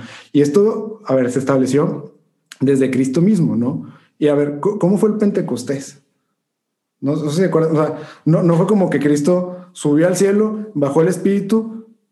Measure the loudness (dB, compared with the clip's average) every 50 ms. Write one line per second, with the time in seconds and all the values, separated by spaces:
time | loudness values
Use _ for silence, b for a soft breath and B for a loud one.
0 | B B B B B B B 2 2 4 4 4 2 2 0 -2 -6 -10 -12 -12
1 | -6 -2 -2 0 0 0 -2 -2 -2 0 0 0 0 0 0 0 0 0 -4 -6
2 | -10 -16 -20 _ _ _ _ _ _ _ -8 -2 0 0 2 2 0 0 0 0
3 | -2 0 0 2 2 2 2 2 2 0 0 -2 -2 -2 -4 -6 B B B B
4 | B B B B 0 0 2 2 0 -2 -4 -4 -4 -4 -2 0 0 0 2 2
5 | 2 0 0 0 0 0 0 -2 -2 -4 -6 -6 -6 -6 -8 -8 -8 -12 -18 -20
6 | _ _ _ _ _ _ _ _ _ _ _ _ _ _ _ _ _ _ _ _
7 | -4 -4 -4 -2 -4 -4 -2 0 0 0 2 0 0 0 0 0 0 0 -4 B
8 | B B B B B 2 2 4 4 4 4 4 2 2 2 2 2 2 0 0
9 | 2 2 2 2 2 2 2 2 0 -4 -8 -14 -16 -20 -12 -6 -2 0 2 4
10 | 2 2 2 2 2 2 2 2 2 0 -2 -6 -10 -8 -4 -2 -2 0 2 2
11 | 2 2 2 0 0 0 0 0 0 0 0 0 -2 -2 -8 -14 -16 -20 -20 _
12 | _ _